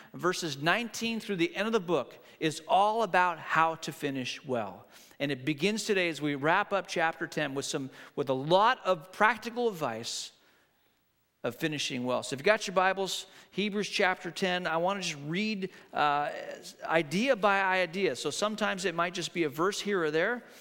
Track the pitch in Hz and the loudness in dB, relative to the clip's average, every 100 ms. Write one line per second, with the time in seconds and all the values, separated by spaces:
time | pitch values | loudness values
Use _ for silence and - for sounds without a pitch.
0 | - 135 170 175 165 139 156 202 233 - | -16 -2 -2 0 -4 0 2 2 0 -6
1 | 226 226 - 190 170 - 214 220 175 156 | -4 -4 -4 0 0 0 0 0 2 0
2 | 117 - - - 156 147 - 180 208 226 | -2 -10 -20 -4 -4 -4 2 4 4 2
3 | 208 185 180 160 - 160 165 160 - 147 | 2 4 2 0 0 4 4 2 -8 -6
4 | 147 135 123 - 143 120 104 95 - - | -4 -4 -6 -6 -4 -2 -2 -8 -18 -20
5 | - - 143 131 131 143 190 220 214 190 | -20 -6 -4 -2 -2 0 0 0 0 2
6 | 175 143 147 143 151 185 202 196 175 180 | 0 0 -2 2 4 4 2 -2 -2 0
7 | 165 - 156 160 147 135 135 151 131 - | 0 -2 -6 -4 -2 -4 -4 -4 -6 -10
8 | - - 139 131 147 185 226 254 190 180 | -10 -4 -2 0 4 6 6 4 0 0
9 | - - 214 226 233 233 240 175 135 113 | -2 2 4 4 -4 -2 -2 0 -4 -4
10 | 117 - - - _ _ _ _ _ _ | -6 -8 -8 -16 _ _ _ _ _ _
11 | _ _ _ _ 123 117 160 147 - 131 | _ _ _ _ -8 -4 -4 -2 -4 -4
12 | 123 120 113 131 165 214 208 185 185 190 | -2 -2 -2 0 2 2 2 2 2 2
13 | 185 - - - - - 208 208 185 - | -2 -4 -8 -18 -8 -4 -2 -2 -2 2
14 | 185 180 175 - 190 180 175 165 175 202 | 2 0 -6 -4 -2 0 0 0 0 -2
15 | 175 147 147 175 214 208 185 - - - | -4 -6 -4 -2 0 -2 -6 -10 -6 0
16 | 147 143 151 - - - - - 151 160 | 2 2 0 -6 -10 -12 -14 -10 0 0
17 | 147 175 269 226 202 196 190 185 175 180 | 2 2 2 4 4 4 2 2 0 0
18 | 180 123 151 - 208 214 208 196 185 165 | 0 0 -4 -2 -2 0 -2 0 -2 0
19 | 175 175 156 180 151 139 185 196 196 196 | 0 -2 -4 0 0 2 0 0 -2 0
20 | 156 156 196 240 - - | 2 2 0 -2 -8 -20